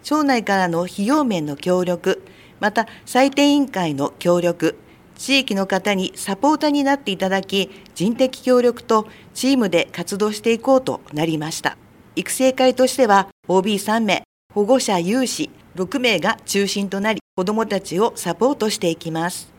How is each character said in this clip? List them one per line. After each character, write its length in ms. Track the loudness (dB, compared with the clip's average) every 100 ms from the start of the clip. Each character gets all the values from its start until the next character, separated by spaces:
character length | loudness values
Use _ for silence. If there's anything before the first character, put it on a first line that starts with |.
町 200 | -2 0
内 220 | 2 0
か 120 | 0 0
ら 120 | 2
の 140 | 0
費 240 | -4 -4 0
用 180 | 0
面 220 | 0 -2 -4
の 100 | -6
協 280 | 0 0
力、 380 | 0 -2 -2 -2 -6 -20 -20 -4
ま 140 | -2
た 160 | -2 -4 -10 -2
採 240 | 2 2
点 220 | 4 4
委 20 | 4
員 120 | 0
会 260 | -2 -4
の 180 | -2 -4 -2
協 240 | 2 2
力、 340 | 2 0 -2 -4 -20 -20 -20 -14
地 200 | 0 0
域 140 | 0
の 120 | -4 -2
方 280 | -2 0
に 200 | -2 -4 -8
サ 180 | -8
ポ 200 | 0 0
ー 20 | 2
タ 120 | 0
ー 20 |
に 120 | 0
な 120 | 0
っ 40 | 0
て 120 | -2
い 80 | -4
た 100 | -2
だ 140 | -2
き、 280 | -2 -4 -4 -10 -20
人 220 | -4 -2 2
的 240 | 0 0
協 220 | 2 4
力 200 | 4 0
と 240 | 0 0 0 -16 -18
チ 140 | -4 0
ー 100 | 2
ム 100 | 2
で 180 | 0 -2
活 240 | -6 -8 -2
動 160 | -2
し 80 | -2
て 140 | -2
い 40 | 0
こ 180 | 2 2
う 40 |
と 220 | 2 -8 -8
な 140 | -4 -2
り 100 | -2
ま 140 | -6
し 100 | -6
た。 160 | -6 -8 -20 _ -10 -10
育 160 | -6
成 220 | 0 0
会 200 | 4 2
と 120 | 4 0
し 100 | 2
て 100 | 4
は、 220 | 4 4 _ 0
オ 120 | 2
ー 40 |
ビ 120 | 2
ー 40 | -2
三 280 | 0 -2 0
名、 160 | 0 -2 _ _
保 100 | -2
護 160 | 2 2
者 180 | 2 0
有 280 | 0 0 -2
志 240 | -4 -8 -10 -18
六 260 | -8 -6 -2
名 200 | 0 0
が 180 | 0 -4 -4
中 200 | -2 -2
心 220 | -4 -4
と 120 | -4
な 120 | -2
り、 80 | -4 _ -6
子 80 |
ど 80 | -2
も 140 | -2 -2
た 160 | -4
ち 180 | -4 -2
を 140 | -2 -2
サ 180 | -8
ポ 180 | 0 0
ー 20 |
ト 160 | 0 -2
し 80 | 0
て 100 | -2
い 80 | -2
き 140 | -6
ま 180 | -4 -4
す。 240 | -6 -16